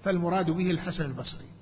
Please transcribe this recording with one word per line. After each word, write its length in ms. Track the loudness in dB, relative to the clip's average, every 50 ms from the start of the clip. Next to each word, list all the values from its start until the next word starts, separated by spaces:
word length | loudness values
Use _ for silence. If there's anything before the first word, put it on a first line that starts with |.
| 0
فالمراد 460 | 2 2 2 2 2 2 2 2 2
به 220 | 2 2 2 2
الحسن 340 | 2 2 0 -2 -2 -2 -2
البصري 400 | -2 -2 -6 -8 -8 -8 -12 -12 -16 -18 -20